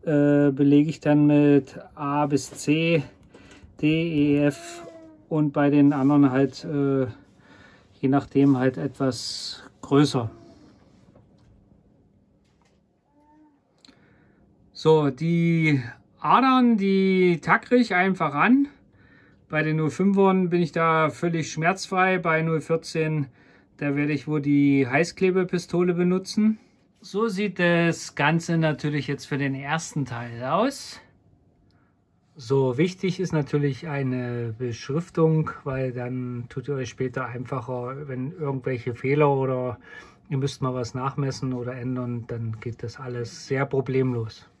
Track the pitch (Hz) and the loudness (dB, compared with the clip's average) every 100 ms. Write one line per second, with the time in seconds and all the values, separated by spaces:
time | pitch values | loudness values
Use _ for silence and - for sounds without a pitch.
0 | - 147 147 143 143 135 143 143 151 151 | 0 2 4 6 4 4 4 6 4 -2
1 | 151 147 147 147 147 143 135 - - - | 0 4 6 6 6 4 2 -16 -20 -10
2 | 143 143 147 143 - - - 151 165 165 | -4 -2 0 -2 -4 -10 -2 0 2 0
3 | - - - - - - - - 151 160 | -2 -14 -20 -20 -20 -20 -20 -2 0 0
4 | 170 156 147 143 147 143 - - - - | 0 0 2 4 2 0 -12 -16 -18 -20
5 | - - - 160 151 143 143 147 143 147 | -20 -20 -4 0 0 2 2 6 4 4
6 | 135 147 139 127 135 - 170 147 139 135 | 4 6 4 4 0 -2 -8 -2 0 0
7 | 127 113 - _ _ - - - _ _ | -2 -6 -20 _ _ -20 -20 -20 _ _
8 | 135 139 - 139 139 131 131 127 147 - | 0 0 0 2 4 4 0 -2 -8 -4
9 | 135 120 - - - - - _ - 139 | -4 -2 -8 -10 -12 -14 -18 _ 0 4
10 | 147 131 110 - - - - _ _ _ | 4 0 -4 -10 -20 -20 -20 _ _ _
11 | _ _ _ _ _ _ _ _ _ _ | _ _ _ _ _ _ _ _ _ _
12 | _ _ _ _ _ _ _ _ _ _ | _ _ _ _ _ _ _ _ _ _
13 | _ 294 294 302 302 285 285 _ - _ | _ _ _ _ _ _ _ _ -20 _
14 | _ _ _ _ _ _ _ - 156 160 | _ _ _ _ _ _ _ -2 4 4
15 | 147 131 165 170 170 165 156 143 117 - | 4 -2 -2 2 2 2 2 0 -2 -14
16 | _ _ 151 190 262 254 247 226 196 190 | _ _ 2 4 4 4 4 2 2 2
17 | 190 190 180 170 - 214 - 247 233 180 | 2 4 2 2 2 0 2 2 2 2
18 | 190 185 160 143 180 262 285 - _ _ | 0 0 -2 2 4 4 2 -6 _ _
19 | _ _ _ _ _ 156 156 156 156 - | _ _ _ _ _ -2 0 0 -2 0
20 | 190 196 196 190 185 175 165 - 165 160 | 0 4 4 4 2 0 0 0 2 2
21 | 156 - 175 165 151 - 165 190 - 190 | 0 0 -4 -2 -6 -2 -2 -2 -4 0
22 | 185 185 170 160 160 160 156 165 - 165 | 2 2 0 0 0 -2 -2 -4 -4 -4
23 | 156 156 135 _ _ _ _ _ 143 143 | -2 -2 -4 _ _ _ _ _ -4 -2
24 | 147 147 - 151 143 143 143 139 131 139 | -2 -2 -2 -4 2 4 4 4 2 2
25 | 170 - 190 185 185 175 - 175 180 175 | 0 0 0 2 0 -4 -2 0 0 2
26 | 180 185 190 - 214 220 _ _ _ _ | 2 0 -2 0 2 0 _ _ _ _
27 | - 196 226 185 208 - 175 170 170 160 | -10 -4 -2 -2 -4 0 2 4 2 0
28 | - - 147 165 165 165 160 151 151 151 | -8 -2 0 0 0 0 0 -2 -4 -6
29 | 131 139 - 139 139 135 139 160 - - | -6 -8 -6 -4 -4 -6 -6 -6 -6 -6
30 | 131 123 120 117 127 165 247 269 - - | -6 -6 -10 -8 -2 0 0 -4 -16 -18
31 | _ _ _ _ _ _ _ _ _ _ | _ _ _ _ _ _ _ _ _ _
32 | _ _ _ - 117 135 131 123 180 180 | _ _ _ -20 -2 0 2 2 -2 0
33 | 190 180 175 160 143 147 143 131 165 139 | -6 -4 -2 -2 -2 -2 -2 -4 -8 -4
34 | 131 127 123 120 120 110 123 113 - 139 | -4 -4 -6 -6 -8 -6 -8 -8 -6 -6
35 | 175 - 160 160 156 - - 131 131 123 | -6 0 2 2 -2 -6 -8 -4 -4 -6
36 | 123 127 123 123 117 - 123 139 120 - | -8 -6 -8 -8 -10 -10 -6 -6 -6 -6
37 | 131 127 123 120 120 135 120 127 123 135 | -6 -4 -8 -8 -8 -8 -6 -8 -8 -10
38 | 147 127 131 170 147 135 127 123 127 117 | -10 -8 -8 -6 -6 -4 -4 -4 -6 -6
39 | 135 147 147 139 131 127 127 120 - - | 0 4 4 4 0 -2 -4 -8 -14 -20
40 | - _ _ 139 139 - 131 127 117 131 | -20 _ _ -4 -4 -4 -4 -4 -6 -6
41 | 131 131 135 131 131 127 120 127 123 127 | -6 -4 -4 -4 -6 -6 -8 -8 -6 -6
42 | 123 120 113 117 113 110 120 113 113 - | -4 -8 -8 -8 -6 -8 -10 -10 -12 -12
43 | 127 123 117 - - 135 139 135 127 131 | -10 -8 -10 -12 -6 -2 -2 -2 -2 0
44 | 131 120 113 - - _ | 0 -2 -6 -10 -20 _